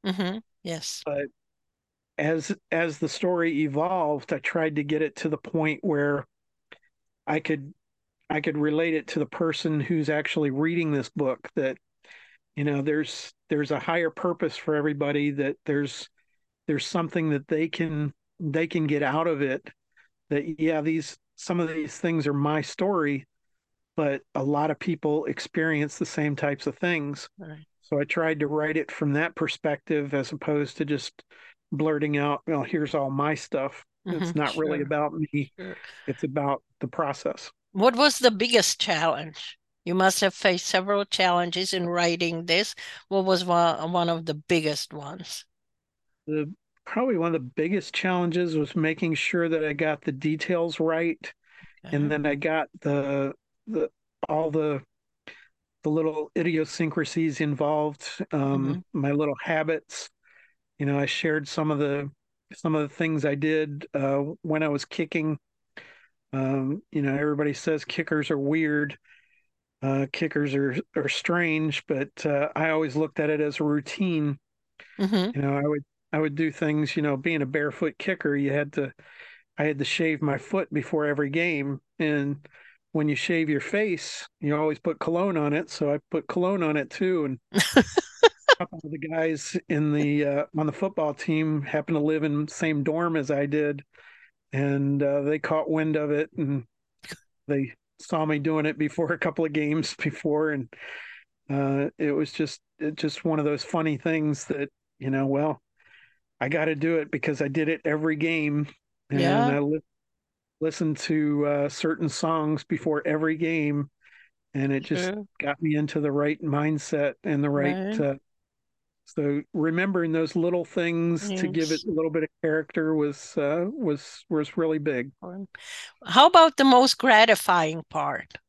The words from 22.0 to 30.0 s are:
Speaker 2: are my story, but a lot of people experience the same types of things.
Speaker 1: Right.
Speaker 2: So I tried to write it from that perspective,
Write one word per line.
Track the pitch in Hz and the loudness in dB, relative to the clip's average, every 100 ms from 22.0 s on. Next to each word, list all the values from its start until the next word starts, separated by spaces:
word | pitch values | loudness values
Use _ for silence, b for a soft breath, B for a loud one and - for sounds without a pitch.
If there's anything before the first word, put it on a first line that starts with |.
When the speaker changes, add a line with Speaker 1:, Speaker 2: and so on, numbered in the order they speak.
| 175 165 147 | -2 0 0
Speaker 2:
are | |
my | 143 147 156 | 0 2 0
story, | 143 - 196 190 147 139 - _ _ _ _ _ _ - | -2 -2 0 2 0 -2 -8 _ _ _ _ _ _ -2
but | 147 139 _ - | -2 -2 _ -4
a | |
lot | 135 147 156 | 0 2 0
of | 147 | 0
people | - 156 151 151 143 | -2 -2 0 0 -2
experience | 143 - - 160 151 147 - | -6 -4 -2 0 0 -2 -4
the | 123 | -4
same | - 147 139 | -2 -2 0
types | 143 143 - | -2 -2 -6
of | - | -2
things. | 175 165 143 143 - - | -2 0 -4 -8 -12 -16
Speaker 1:
Right. | 165 151 151 _ | -16 -16 -20 _
Speaker 2:
So | _ 147 | _ -2
I | |
tried | 143 - 160 156 | 0 0 0 0
to | 147 | 0
write | 151 151 160 | 0 0 0
it | 143 | -2
from | - 147 | -2 0
that | 143 165 | 2 0
perspective, | - 156 - 156 143 - 151 | -2 -4 -2 -2 -2 -2 -2